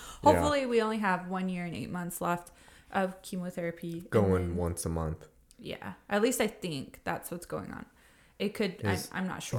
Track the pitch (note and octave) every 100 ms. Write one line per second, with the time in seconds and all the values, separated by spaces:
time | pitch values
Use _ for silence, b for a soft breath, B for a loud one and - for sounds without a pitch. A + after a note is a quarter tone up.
0 | B B D4 - D4 C#4+ C4 A#3 A3 A3
1 | G#3 F3+ F3+ F#3 F#3 F3+ F3 C3 - F3+
2 | F3 - F3 F3 - - B B B G3
3 | F#3+ F#3 - F#3 F3+ F3+ E3+ E3+ E3+ E3
4 | F3 A2+ G2 F#2 F2 F2 E2+ E2+ F2+ E2
5 | D#2+ D#2+ - _ _ - - - - F3+
6 | - G3+ A#3 B3 G#3+ - F3 C#3+ - -
7 | - E3+ - F3 - - - - - _
8 | b b b b G3 - G3+ F3 A2 F#3
9 | - - F#3 - -